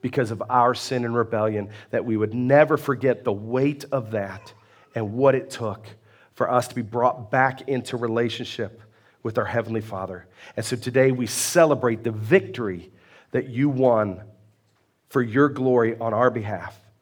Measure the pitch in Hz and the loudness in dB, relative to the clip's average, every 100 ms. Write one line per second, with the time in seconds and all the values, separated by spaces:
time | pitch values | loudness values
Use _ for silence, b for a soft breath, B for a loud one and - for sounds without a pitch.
0 | - - 113 107 - 123 123 120 - 127 | -4 -2 -2 -4 0 4 4 2 -4 -4
1 | 120 117 113 110 107 107 101 B B 120 | -2 -2 0 0 0 -2 -6 B B -6
2 | 117 110 104 117 123 143 151 147 - 123 | -2 -2 0 -2 4 6 6 2 0 0
3 | 131 120 127 101 110 127 139 143 - 135 | 0 0 -2 -4 -2 0 0 -2 -6 -6
4 | 110 110 98 98 - - b b b 131 | -4 -6 -6 -10 -16 -20 b b b -6
5 | 107 113 135 131 - - 113 101 - - | -4 2 4 4 -2 -8 -8 -8 -14 -20
6 | b b b - 120 123 120 - 107 120 | b b b -4 0 0 0 -6 -6 0
7 | 123 - 104 135 131 131 - 131 120 123 | 0 0 -2 2 2 0 -4 -4 -4 -6
8 | 117 113 120 - 123 - 107 - - b | -2 0 -2 -4 -10 -8 -8 -10 -20 b
9 | b b 113 110 104 117 110 113 107 95 | b b -4 -2 -2 -2 -2 -4 -6 -8
10 | 95 90 - B B - 113 123 117 127 | -8 -10 -16 B B -8 -6 -4 0 4
11 | 135 127 117 - - 175 165 135 123 113 | 4 4 -2 -4 0 4 4 4 0 0
12 | 120 107 107 190 190 - 110 90 - b | -4 -4 2 2 2 -6 -6 -6 -12 b
13 | b b b 135 135 120 147 127 131 113 | b b b -4 -4 0 0 4 4 4
14 | 104 90 - _ _ _ _ _ _ _ | 2 -4 -14 _ _ _ _ _ _ _
15 | _ 135 120 120 147 131 131 123 113 113 | _ -2 0 2 2 2 2 4 2 0
16 | 117 107 123 117 107 95 82 - _ _ | -2 2 2 0 -6 -8 -10 -18 _ _